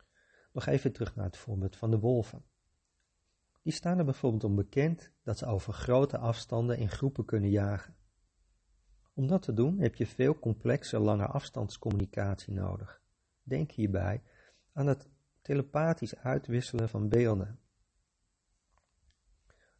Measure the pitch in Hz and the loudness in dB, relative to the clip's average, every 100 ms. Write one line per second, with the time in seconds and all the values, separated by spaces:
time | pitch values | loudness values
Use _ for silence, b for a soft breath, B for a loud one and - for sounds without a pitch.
0 | b b b b b 131 147 139 135 - | b b b b b -6 0 2 0 -2
1 | 107 - 95 - - 101 95 - 113 110 | -6 -4 -6 -6 -8 -4 -4 -2 0 2
2 | 113 123 104 - - _ _ _ _ _ | 2 0 -2 -10 -20 _ _ _ _ _
3 | _ _ _ _ _ _ 156 - 170 180 | _ _ _ _ _ _ -6 -2 0 2
4 | 147 131 131 113 107 101 101 135 156 165 | 2 2 0 0 0 0 0 0 0 0
5 | - _ - 107 123 98 - - 120 123 | -8 _ -8 -6 -2 -4 -4 -6 2 2
6 | 139 - 117 113 - 117 120 117 110 - | 2 0 -2 -4 -4 -2 -2 -2 -2 -2
7 | 139 139 104 110 101 101 101 101 - - | -2 -2 -2 0 2 2 2 -2 -8 -20
8 | _ _ _ _ _ _ _ _ _ _ | _ _ _ _ _ _ _ _ _ _
9 | _ - 135 185 - 110 131 196 131 - | _ -4 2 2 2 2 2 4 0 0
10 | 113 - 131 - 117 110 117 139 - 117 | -4 2 2 2 0 0 0 0 0 2
11 | 107 104 104 139 - 120 107 - 117 101 | 4 4 0 -2 -6 -6 -6 -6 -2 0
12 | 95 - 101 95 - 98 92 95 101 - | 0 -2 -2 -4 -6 -4 -4 -6 -10 -16
13 | _ _ _ _ - 131 156 - 104 95 | _ _ _ _ -6 -4 -4 -2 0 0
14 | 95 110 b b b b b - 143 131 | -2 -4 b b b b b -2 0 0
15 | - _ _ _ - 143 135 147 160 160 | -4 _ _ _ -2 -2 0 0 0 0
16 | 113 - 127 139 - 120 - 117 113 107 | -4 -6 -2 -2 0 -2 0 -2 -2 0
17 | 104 117 117 101 101 113 _ _ _ _ | 4 4 6 2 -2 -8 _ _ _ _
18 | _ _ _ _ _ _ _ _ _ _ | _ _ _ _ _ _ _ _ _ _
19 | _ _ _ _ _ b b | _ _ _ _ _ b b